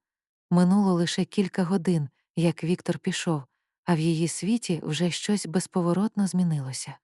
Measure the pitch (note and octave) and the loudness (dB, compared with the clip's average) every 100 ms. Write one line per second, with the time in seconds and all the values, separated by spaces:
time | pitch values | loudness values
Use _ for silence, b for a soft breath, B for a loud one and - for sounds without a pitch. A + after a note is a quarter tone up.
0 | _ _ _ _ - F3 F3+ G3+ G3 F3 | _ _ _ _ 0 4 6 4 4 2
1 | E3+ - F3+ - F#3 - E3+ G3 E3 E3+ | 0 -2 -2 0 -2 0 0 0 2 0
2 | C#3+ _ _ - E3 D#3 D#3+ F#3 - E3 | 0 _ _ 0 0 0 -2 -2 -2 -4
3 | F#3+ - - D#3 C3 _ _ _ - D#3+ | -2 -4 -2 -4 -4 _ _ _ -2 0
4 | E3 D#3+ E3 - F3 A#3 - D#3 - D3+ | 2 0 -2 -2 -2 -2 -2 -4 -4 -2
5 | F3 - - G#3 D#3+ F3+ - F#3 E3+ F3 | -2 -2 -2 -2 0 -4 -2 -2 0 2
6 | A3 - G3 F3+ F3 D3+ C3 C3 - - | 0 0 0 2 2 0 -4 -8 -12 -14